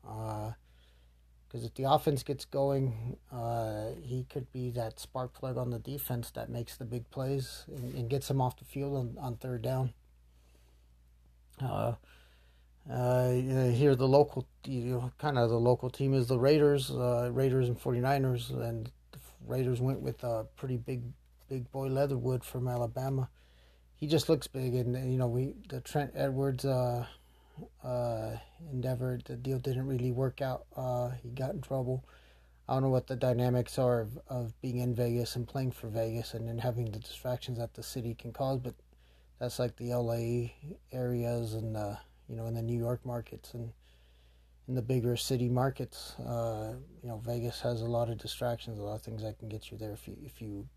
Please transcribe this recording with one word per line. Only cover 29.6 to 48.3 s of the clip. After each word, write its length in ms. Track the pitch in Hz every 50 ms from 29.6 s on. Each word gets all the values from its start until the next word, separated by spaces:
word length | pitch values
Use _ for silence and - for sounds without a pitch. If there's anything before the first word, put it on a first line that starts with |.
| 123 135 131 127 131
really 260 | 135 135 123 123 127 120
work 300 | 123 135 131 123 - 139
out. 240 | 131 127 123 - _ -
Uh, 360 | - 131 127 123 123 123 123 127 123 -
he 80 | 120
got 240 | 120 127 131 135 196
in 80 | 180 127
trouble. 420 | - 135 131 127 123 127 131 - - - - - - - - - - - - _ -
I 60 | 131
don't 80 | 135 135
know 80 | 135
what 160 | 131 127 123
the 100 | - 135
dynamics 640 | 120 131 127 123 117 123 123 123 123 120 - - -
are 220 | 131 123 123 117
of, 180 | 113 104 120 160 - -
of 320 | 135 123 120 113 - -
being 180 | - 131 120 123
in 140 | 123 123 120
Vegas 400 | 110 123 120 117 120 120 - -
and 140 | 123 120 -
playing 220 | - 139 131 127
for 180 | - - - 113
Vegas 460 | 104 113 113 113 113 117 113 - -
and 120 | 113 113
then 120 | 117 117 117
having 320 | 117 123 117 120 120 110
the 80 | 104 110
distractions 580 | 117 - - - - 127 123 123 - - 123
that 160 | 117 117 113 -
the 100 | - 110
city 320 | - - 135 117 117 113
can 180 | - - 120 110
cause, 280 | - 139 135 135 131
but 140 | 123 123 - _ - - - _ _ _ - - _ _ _ -
that's 200 | 123 123 - -
like 160 | 127 120 -
the 160 | - 120 120 123
L 200 | 123 120 117 117
A 420 | 117 117 117 120 120 120 120 - - - 147 196 - - _ -
areas 600 | 127 127 123 123 120 117 117 120 120 117 110 110
and 200 | 110 110 110 107
the, 240 | 107 104 101 104 - - - - - - -
you 80 | 120
know, 100 | 113 113
in 80 | 113 113
the 80 | 120 113
New 140 | 113 120
York 300 | 120 117 117 123 120 -
markets 480 | 127 120 120 113 - - 110 - - -
and 180 | 123 117 117 113 - _ - - - - - - - - - - - - _ - _ _ -
in 60 | 127
the 80 | 127 117
bigger 340 | 120 131 127 113 120 120
city 320 | 117 - - 139 123 123 123
markets. 680 | 123 123 127 139 135 - 131 - - - - - - -
Uh, 560 | 123 120 123 117 117 113 113 107 110 110 127 127 135 - - - -
you 60 | 120
know, 80 | 113 107 117
Vegas 380 | 117 120 120 117 120 - - -
has 180 | 123 120 113
a 60 | 113
lot 240 | 113 120 117 120 113
of 80 | 117 107
distractions, 600 | - -